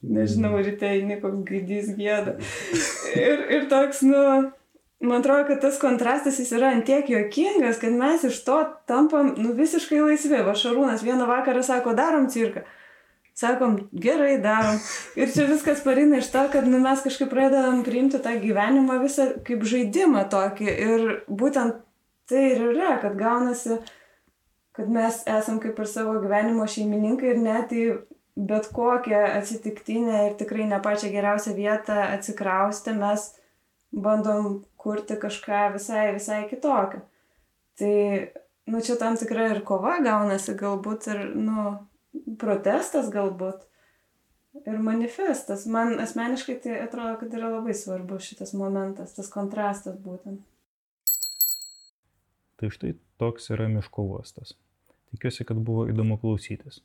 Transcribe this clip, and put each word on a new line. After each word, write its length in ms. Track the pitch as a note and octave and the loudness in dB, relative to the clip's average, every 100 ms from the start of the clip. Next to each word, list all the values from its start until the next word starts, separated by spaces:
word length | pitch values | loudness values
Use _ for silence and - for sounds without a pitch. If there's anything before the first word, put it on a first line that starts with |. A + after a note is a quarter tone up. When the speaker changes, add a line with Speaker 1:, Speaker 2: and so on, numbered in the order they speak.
Speaker 1:
nežinau, 540 | - G#2+ G#3 G#3 G#3+ G3+ | -2 0 2 2 2 0
ryte 260 | G3 G3+ G3+ | -2 -2 -2
eini, 300 | G3 G3+ G3+ | 0 -2 -4
koks 220 | G3 G3 F#3+ | -4 -6 -4
gaidys 420 | F#3+ F3+ G#3 G#3 G3+ | -6 -4 -6 -4 -4
gieda. 400 | G3+ G#3+ G3+ - - A#4+ G4 E4+ D4 - - B3 | -2 0 -2 -6 -8 -10 -4 -2 -2 -6 -4 2
Ir, 240 | B3 D4 G4 | 2 2 2
ir 160 | D4+ C#4 | 0 2
toks, 320 | C4+ C#4 C#4 C4+ | 2 2 4 4
nu, 160 | C#4 C#4 C4+ C4+ - _ _ _ _ | 6 6 4 2 -4 _ _ _ _
man 200 | A#3+ A#3+ | 0 2
atrodo, 280 | C#4 C#4 C#4+ | 4 4 4
kad 140 | C#4 | 2
tas 160 | C4+ C#4 | 2 2
kontrastas, 560 | C#4 A#3+ A#3+ C#4 C#4+ C4+ | 2 2 2 2 0 -2
jis 160 | B3 A#3 | -2 2
yra 160 | C4+ | 4
ant 120 | A#3+ A3+ | 4 4
tiek 220 | C#4 C#4 | 2 2
juokingas, 720 | A#3 G#3 C#4+ F#4 G4+ B3 A3+ | 0 0 0 2 4 2 2
kad 120 | A3+ | 0
mes 300 | A#3+ C4 E4 C4 | 2 2 2 0
iš 140 | - | -2
to 160 | - C#4+ D#4 - - | 0 2 2 -4 -2
tampam, 480 | B3 D4+ D4+ C#4 - | 4 4 6 2 2
nu, 180 | A3+ A#3 | 0 2
visiškai 440 | D#4 E4 - D4 | 2 2 0 2
laisvi. 380 | D4+ D4+ D4+ C#4+ F#3+ | 4 4 2 2 2
Va, 80 | |
Šarūnas 500 | G3+ A#3+ A#3+ C4+ A3+ A3 | 2 2 2 2 2 0
vieną 220 | B3+ A#3+ | 0 2
vakarą 360 | B3 C4+ B3 B3+ | 2 2 0 2
sako: 300 | B3 B3 A3 | 0 2 2
„Darom 320 | D#4+ D#4+ C4 | 4 4 2
cirką.“ 320 | A#3+ A3+ - - - - - _ _ _ - | 2 -2 -2 -12 -20 -20 -20 _ _ _ -4
Sakom: 520 | A#3+ B3+ B3+ G#3 G3+ | 0 2 2 2 -2
„Gerai, 480 | F3+ A3 D#4 C#4+ C4+ | -2 0 4 4 4
darom.“ 380 | G3+ A3 A3 G#3+ - - - - | 2 2 2 0 -2 -10 -10 -2
Ir 160 | C4 | 0
čia 160 | C#4 C#4 | 2 2
viskas 320 | D4 D4+ C#4+ | 2 2 0
pareina 380 | C4+ B3+ D4 C4+ | 2 6 6 6
iš 80 | B3+ | 4
to, 140 | C4+ C#4 | 2 2
kad, 200 | C#4 B3+ | 4 4
nu, 100 | B3+ | 4
mes 220 | C4 C4+ | 4 2
kažkaip 260 | C4+ - C4 | 0 -2 -2
pradedam 520 | B3 C4+ C4+ B3+ B3+ | 2 4 4 4 2
priimti 380 | B3 A#3+ C4+ C4+ | 2 2 2 2
tą 160 | A#3 A#3 | -2 -2
gyvenimą 640 | G3+ G3+ G#3 C4+ C4 B3+ | 0 2 4 6 6 4
visą 300 | C4+ C#4 C4 - | 0 2 0 0
kaip 240 | - A#3+ G#3+ | -4 -2 0
žaidimą 600 | B3 A3+ B3+ F#4 A3+ G3 | 2 2 4 6 4 4
tokį. 400 | G3 G3 G3 G#3+ - A3 | 2 0 0 -2 0 2
Ir 200 | A3+ A3+ - | 2 2 -2
būtent 580 | - G3+ C4+ C#4 A#3+ A3+ - _ _ _ - | -6 0 2 2 0 -4 -12 _ _ _ -2
tai 220 | B3+ C4+ | 2 4
ir 100 | A#3+ A#3 | 4 2
yra, 260 | A#3+ F#4 C4+ | 2 2 0
kad 200 | G#3 G3 | -2 -2
gaunasi, 600 | A3 A#3+ B3 A#3+ A#3 A3+ A3+ - _ _ _ _ _ _ _ | 0 2 0 -2 -2 -4 -6 -20 _ _ _ _ _ _ _
kad 160 | - G3+ | -8 -2
mes 320 | A3+ A3+ A3+ | 0 0 -2
esam 340 | - G#3+ A3 A3 | -2 -2 0 -4
kaip 180 | A3 A3 | -4 -6
ir 80 | G#3 | -6
savo 300 | A3+ A3 A3 | -4 -4 -2
gyvenimo 460 | G3 G#3 A3 A3+ G#3+ | 0 0 2 0 -2
šeimininkai 640 | G#3+ G#3 G#3 G#3+ B3+ B3+ | -2 -2 0 0 0 2
ir 60 | A#3 | 2
net 320 | A3 A3 A#3 | 2 0 -2
į 120 | A#3 A#3 - - - _ | 0 0 -2 -8 -20 _
bet 340 | - G3 G#3+ G#3+ | -8 -2 -2 -2
kokią 540 | - A#3+ B3 A#3+ G#3 G3+ | -2 2 2 2 2 2
atsitiktinę 1000 | G3+ G3+ A3+ G#3+ G#3+ - A3 A#3 G#3+ G#3 | 0 -4 -8 -8 -10 -6 -2 0 2 0
ir 80 | G#3 | 0
tikrai 300 | G3+ G#3+ G#3+ | -6 -2 -2
ne 120 | G3 | 0
pačią 260 | G#3 G#3 G#3 | 0 -2 -2
geriausią 460 | G3+ G3+ G#3 G#3+ F#3+ | -2 0 0 -2 -4
vietą 400 | G#3 G#3+ G#3+ G#3 | -2 -2 -2 -2
atsikraustę, 880 | G3+ G3+ G3+ G#3 G3 F#3 G3+ G#3 - | 0 -2 -6 -6 -2 0 0 -2 -6
mes 380 | A3 G3+ G#3 - _ _ _ _ _ _ | -2 0 -2 -4 _ _ _ _ _ _
bandom 680 | G#3 G3+ G#3+ G#3+ G#3 G#3 G3 - | -4 0 0 2 0 -2 -6 -10
kurti 440 | _ G#3+ G#3 G#3 G#3+ | _ -6 -6 -6 -8
kažką 460 | G#3+ G#3 - G3+ G#3 | -6 -8 -4 0 0
visai, 400 | G3+ G3+ A3 G#3+ | -2 -4 0 0
visai 300 | G3+ G#3 G#3+ | -2 -4 -6
kitokio. 560 | G#3 C4 D4+ B3 F#3+ - - _ _ _ _ _ _ - | -6 -4 0 0 0 -6 -18 _ _ _ _ _ _ -4
Tai, 160 | G#3 G#3 G3+ G3 - - _ _ | 0 2 2 -2 -6 -14 _ _
nu, 200 | - A3+ | -6 -6
čia 160 | A3+ A#3+ | -2 -2
tam 180 | A3+ A3+ | 0 -2
tikra 300 | A3 A3+ A3+ | -4 -2 0
ir 140 | G3+ | -2
kova 300 | G3+ F#3+ G#3 F4 | -2 -2 0 0
gaunasi, 540 | C4 G#3+ G#3 G3 G3 | 2 2 2 -2 -4
galbūt 560 | G3 G3+ G3 G3+ A3 - | -6 -4 -4 -4 -8 -6
ir, 140 | G#3 G3 | -6 -6
nu, 480 | G#3 G#3+ G#3+ G#3 G3+ - _ _ - - | -4 -2 -2 -4 -6 -14 _ _ -14 -12
protestas 760 | A3 G#3 G3 G3 C4 - D#4 A3+ | -8 -2 0 0 -2 0 -4 -2
galbūt, 560 | G3+ G3 F3+ F#3 F#3+ _ _ _ _ _ _ _ _ _ | -4 -4 -4 -8 -10 _ _ _ _ _ _ _ _ _
ir 220 | C#4 G#3+ A3 | -18 -10 -4
manifestas. 880 | A3 A3+ A#3+ - F#4+ C4+ - G3+ | -2 0 -2 -2 -2 -2 -4 -8
Man 320 | A3 A3+ A#3 A3+ | -4 -2 0 -2
asmeniškai 640 | A3 A#3 A#3 B3+ - B3 | -4 -4 -4 -4 -6 -8
tai 160 | A#3+ A3+ | -8 -8
atrodo, 380 | A#3 A#3+ A3+ A3 | -8 -8 -8 -8
kad 160 | A3+ | -10
yra 220 | A3+ A3+ | -8 -6
labai 180 | A3+ A3+ | -6 -6
svarbu 480 | G#3 - F#3 F3+ F#3+ | -6 -6 -10 -8 -12
šitas 320 | - - F#3+ | -12 -16 -10
momentas, 640 | G3 G3 G3 F#3+ G3 F3+ - | -6 -4 -4 -6 -10 -14 -16
tas 160 | F#3+ | -14
kontrastas 640 | G3+ G3 G#3+ G#3 G3+ - F#3 | -8 -8 -4 -6 -6 -10 -14
būtent. 480 | F#3+ F3+ G3 G3 _ _ _ _ _ _ - - - - - - - _ _ _ _ _ _ _ _ _ | -14 -16 -14 -16 _ _ _ _ _ _ -12 -10 -10 -6 -6 -6 -14 _ _ _ _ _ _ _ _ _
Speaker 2:
Tai 100 | G#2+ | -8
štai 260 | - - - _ | -8 -10 -10 _
toks 360 | _ A#2 A#2 - | _ -6 -6 -10
yra 160 | A2+ A2 | -6 -2
Miškų 360 | G#2+ - - | -2 -4 -8
uostas. 500 | G2+ F#2+ - - - - _ _ _ _ _ | -8 -8 -14 -20 -20 -20 _ _ _ _ _
Tikiuosi, 320 | - B2+ - | -8 -8 -8
kad 120 | A#2+ A2+ | -6 -4
buvo 300 | A2+ A2+ A2+ | -2 -2 -2
įdomu 300 | A2 A2 A2 | 0 0 -2
klausytis. 640 | A2+ G#2 - G#2+ - - | -2 -4 -6 -12 -14 -20